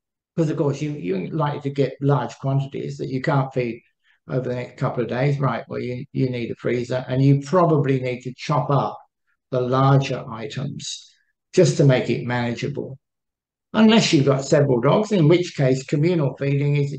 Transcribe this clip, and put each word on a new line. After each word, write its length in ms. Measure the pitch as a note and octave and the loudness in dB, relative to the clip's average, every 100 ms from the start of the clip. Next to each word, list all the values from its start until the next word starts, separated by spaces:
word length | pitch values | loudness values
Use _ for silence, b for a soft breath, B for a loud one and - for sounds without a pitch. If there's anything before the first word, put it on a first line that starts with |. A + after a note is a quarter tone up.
| _ _ _ - | _ _ _ -4
'cause, 140 | D#3 | -2
of 80 | D3+ | 0
course, 240 | D3 C3+ | -2 -2
you, 100 | D3+ | -4
you're 360 | D3 E3+ F#3+ E3+ | -6 -4 -4 -4
likely 320 | D#3+ D3 C#3 | -4 -4 -4
to 80 | C#3 | -6
get 240 | C3+ C#3 - | -2 -2 -2
large 360 | C#3 C3+ A#2+ - | 0 0 0 -6
quantities 580 | C3+ C#3 C#3 A2+ C3 C#3+ | -4 -2 -2 -6 -10 -8
that 120 | C#3+ | -6
you 120 | C3 | -4
can't 320 | C3+ C#3 C3+ | -2 0 -2
feed 280 | - B2 A2 _ _ _ _ - | -4 -4 -6 _ _ _ _ -8
over 220 | C3+ B2 | -6 -4
the 60 | B2 | -6
next 220 | B2 - | -8 -6
couple 260 | B2 - | -4 -4
of 60 | A2 | -4
days. 300 | A#2 C#3+ C#3 | -2 -2 0
Right, 240 | C3+ A2+ - | -2 -4 -8
well, 100 | B2 | -8
you, 260 | A#2+ B2 - | -8 -8 -8
you 180 | C3+ C3 | -4 -2
need 220 | B2 A#2 | -2 -6
a 40 | A2+ | -6
freezer, 500 | B2+ A#2+ A#2+ B2+ C3 | -4 -4 -4 -6 -4
and 160 | C3 | 2
you 180 | C#3 C#3+ | 4 4
probably 580 | - F3+ E3+ D#3 C3+ C3+ | 2 2 4 4 2 0
need 200 | B2+ B2 | -2 -6
to 100 | B2 B2 | -8 -10
chop 340 | - D3 C#3+ | -4 -2 0
up 260 | C#3 G#2 - _ _ _ _ _ | 0 0 -6 _ _ _ _ _
the 100 | B2+ | -4
larger 640 | B2 C3 C3+ C#3 C3+ B2 - | 0 2 4 4 2 -4 -8
items 760 | A2+ A#2 - - G#2+ - - - b b b _ | -10 -10 -8 -10 -10 -12 -14 -16 b b b _
just 240 | - D#3+ - | 4 4 6
to 60 | |
make 260 | D3 B2+ A2 | 4 4 2
it 160 | A#2 A#2 | -4 -4
manageable. 720 | B2 A#2+ A#2 - - A#2 C3+ _ _ _ _ _ _ _ | -4 -4 -4 -6 -8 -10 -12 _ _ _ _ _ _ _
Unless 400 | - A3 A3+ - | 4 6 6 4
you've 120 | D#3+ C#3 | 4 4
got 200 | C#3 - | 2 2
several 360 | D#3 C3+ B2 | 2 4 2
dogs, 300 | C3 F#3+ G#3+ | 4 2 2
in 160 | G#3 D3+ | 4 6
which 280 | E3+ F3 - | 4 2 0
case 280 | C3 C3+ | 0 0
communal 520 | - D3+ D#3+ F3+ C#3 - | 0 0 2 2 0 -2
feeding 380 | C#3 C#3 C#3+ C#3+ | -2 0 0 0
is 220 | C#3+ | 0